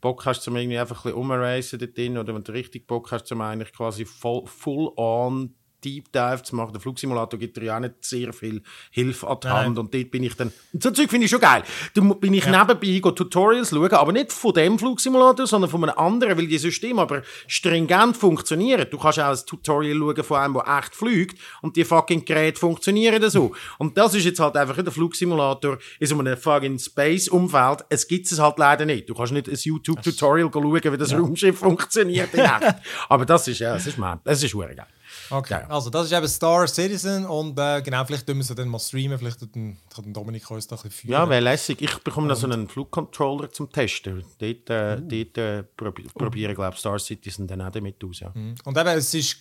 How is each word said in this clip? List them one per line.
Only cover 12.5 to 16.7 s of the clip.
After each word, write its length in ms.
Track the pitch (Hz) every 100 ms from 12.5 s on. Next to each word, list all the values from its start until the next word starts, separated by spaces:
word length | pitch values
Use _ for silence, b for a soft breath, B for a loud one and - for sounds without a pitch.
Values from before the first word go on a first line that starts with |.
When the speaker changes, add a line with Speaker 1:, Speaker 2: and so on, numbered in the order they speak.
| 185 214
Speaker 1:
nebenbei 320 | 233 196 185
go 140 | 190
Tutorials 580 | 175 185 185 196 240 233
schauen, 220 | 151 180
aber 180 | - 147
nicht 200 | 208 294
von 200 | - 233
dem 260 | 175 160 220
Flugsimulator, 680 | 247 254 262 262 254 254 262
sondern 240 | 214 180
von 140 | 160
einem 120 | 170 -
anderen, 400 | 165 226 233 175
weil 120 | 165
die 100 | 156
Systeme 420 | 160